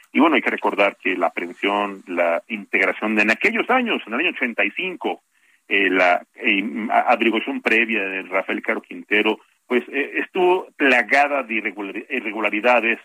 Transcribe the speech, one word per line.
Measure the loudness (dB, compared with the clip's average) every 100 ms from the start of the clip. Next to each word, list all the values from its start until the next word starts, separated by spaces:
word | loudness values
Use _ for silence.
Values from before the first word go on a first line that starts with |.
| _
Y | 2
bueno, | 4 2
hay |
que | 0
recordar | -2 -2 2 2 0
que | -4 -2
la | -2
aprehensión, | -2 -8 -4 -2 0 -2 -6 -6
la | 0 0 0 -4
integración | -10 -2 0 0 0 0 2
de, |
en | 2
aquellos | 2 0 0 2
años, | 0 0 -4 -4
en |
el | -4
año | -4 -2
ochenta | -4 -2
y | -4
cinco, | -4 -8 -6 -6 -6 _ _ _ _ -4
eh, | 0 2
la, | 4 4 2 -2 -6
eh, | -2 0 -2 -4 0
a-, | 2 4
averiguación | 2 2 0 -2 -4
previa | 0 2 2 -2
de | -4 -6
Rafael | -4 -4 -2 -4
Caro | -4 -6
Quintero, | -6 -14 -2 0 2 -2 _ _ -2
pues, | -2 0
eh, | -4 -4 -4
estuvo | -4 0 2 2 -2 -2
plagada | 2 4 4 4 4 0
de | -2
irregular-, | -4 -4 -6 -8 -8 -8
irregularidades, | -6 -6 -4 -2 0 4 4 2 -2